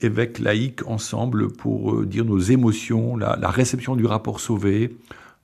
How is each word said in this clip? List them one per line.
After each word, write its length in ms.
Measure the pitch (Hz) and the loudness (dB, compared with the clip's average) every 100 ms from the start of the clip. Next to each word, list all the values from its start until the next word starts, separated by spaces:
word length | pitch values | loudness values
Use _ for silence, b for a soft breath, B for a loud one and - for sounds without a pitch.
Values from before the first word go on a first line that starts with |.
évêques 380 | 117 107 120 117 | -2 0 -2 -2
laïcs 460 | 110 104 131 - - | 0 0 -2 -6 -6
ensemble 680 | 110 - - 120 107 104 | -6 -4 -4 -2 0 -2
pour, 400 | - 113 110 107 | -2 -4 -2 0
euh, 120 | 110 101 | -2 -2
dire 200 | 104 117 | -2 0
nos 140 | 98 | 2
émotions, 760 | 90 131 117 104 - 113 113 120 | 4 6 4 2 0 0 0 -2
la, 220 | 107 - | 0 0
la 100 | 95 | 0
réception 460 | 107 123 127 127 131 | 2 2 0 -2 0
du 100 | 110 | 2
rapport 340 | 107 - 107 | 0 -2 -6
Sauvé, 580 | - 107 98 101 120 120 B B B B | -2 0 2 2 0 -4 B B B B